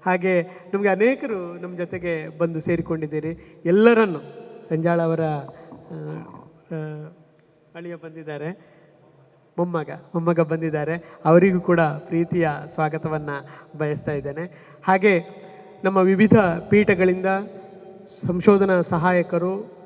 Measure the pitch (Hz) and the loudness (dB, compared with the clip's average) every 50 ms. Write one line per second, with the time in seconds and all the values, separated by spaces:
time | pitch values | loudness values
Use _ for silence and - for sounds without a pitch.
0 | _ 185 180 180 180 185 185 175 165 170 - - - - - 196 208 202 190 185 | _ 0 -2 0 0 0 0 0 0 -2 -12 -20 -12 -8 -6 -2 0 0 2 2
1 | 214 247 277 269 302 254 220 185 175 175 175 170 180 180 180 170 175 170 190 185 | 2 2 2 0 -4 -8 -8 -8 -8 -12 -12 -12 -12 -12 -8 -10 -8 -8 -8 -8
2 | 180 175 165 156 156 160 156 156 170 170 165 156 156 180 170 170 170 - 165 160 | -6 -6 -6 -6 -6 -10 -4 -4 -4 -2 -2 -6 -2 -2 -2 -2 -2 -4 -4 -6
3 | 156 147 151 151 151 160 170 - - - - - - 165 180 208 220 233 233 220 | -4 -6 -6 -6 -6 -6 -10 -10 -16 -20 -20 -6 0 2 4 6 6 6 6 6
4 | 220 196 165 147 - - - - - - - - - - 165 160 160 170 170 170 | 2 2 -2 -8 -10 -14 -18 -18 -20 -20 -20 -20 -8 -6 -6 -2 0 0 0 2
5 | 165 165 165 160 160 156 151 147 135 135 - - - - - - - - 170 156 | 0 -2 -2 -2 -2 -4 -4 -6 -8 -12 -18 -20 -20 -20 -20 -20 -20 -18 -16 -14
6 | 151 151 156 160 160 - - - - - _ _ _ _ 170 156 156 156 151 151 | -12 -12 -12 -12 -14 -16 -20 -20 -20 -20 _ _ _ _ -10 -10 -10 -10 -12 -14
7 | 151 156 175 _ _ _ _ _ _ _ _ _ _ _ _ 165 175 175 175 156 | -16 -18 -20 _ _ _ _ _ _ _ _ _ _ _ _ -16 -14 -14 -14 -14
8 | 165 160 156 160 156 156 151 143 147 165 190 - - _ _ _ _ _ _ _ | -16 -18 -16 -14 -12 -10 -10 -8 -8 -10 -10 -12 -18 _ _ _ _ _ _ _
9 | _ _ _ _ _ _ _ _ _ _ _ - 175 180 170 165 147 - 147 - | _ _ _ _ _ _ _ _ _ _ _ -4 -4 -2 -2 -6 -6 -6 -12 -16
10 | - - - 170 165 170 175 165 160 156 160 160 165 160 151 151 147 151 165 175 | -16 -8 -6 -2 0 0 2 2 0 0 0 -4 -2 -4 -4 -4 -4 -4 -6 -8
11 | - - - - - 156 165 175 185 196 180 180 175 - 175 170 165 151 147 151 | -10 -16 -20 -4 2 6 6 8 6 6 2 0 2 2 2 2 2 0 -2 -6
12 | - - 170 165 170 170 175 175 170 151 147 143 147 147 - - 156 156 156 156 | -8 -4 -2 -2 -2 0 0 0 0 -2 -2 -6 -12 -12 -4 -4 -4 -2 -4 -6
13 | - 160 156 151 151 147 143 139 135 - - - - - - 147 156 151 151 151 | -6 -4 -6 -4 -6 -6 -8 -10 -10 -16 -20 -20 -20 -20 -8 -6 -4 -4 -4 -6
14 | - 160 151 143 135 143 139 156 170 175 - - - - - - - 190 190 190 | -6 -6 -6 -6 -6 -8 -8 -8 -10 -12 -14 -20 -20 -20 -20 -8 0 0 2 4
15 | 185 208 190 165 165 - - - - - - - - - - - - 190 196 190 | 6 6 4 4 0 -4 -18 -20 -20 -20 -20 -20 -20 -20 -18 -4 -2 2 4 4
16 | 185 190 190 185 220 - - 220 196 175 165 - - - 202 208 208 208 202 175 | 6 6 6 6 8 8 8 6 6 4 0 -4 -2 2 4 4 4 4 2 4
17 | 185 185 180 185 185 190 190 196 208 - - - - - - - - - - - | 2 2 2 0 -2 -2 -2 -2 -4 -8 -14 -18 -20 -20 -20 -20 -20 -20 -20 -20
18 | - - - - - - 175 180 165 214 202 196 196 190 185 180 165 - 185 160 | -20 -20 -18 -8 -6 -4 -4 2 4 4 6 6 4 2 2 0 0 0 -2 0
19 | 156 185 180 180 170 - 180 170 175 185 190 202 220 - - - - | 0 2 2 2 0 0 -4 -4 -2 -4 -6 -8 -10 -14 -18 -20 -20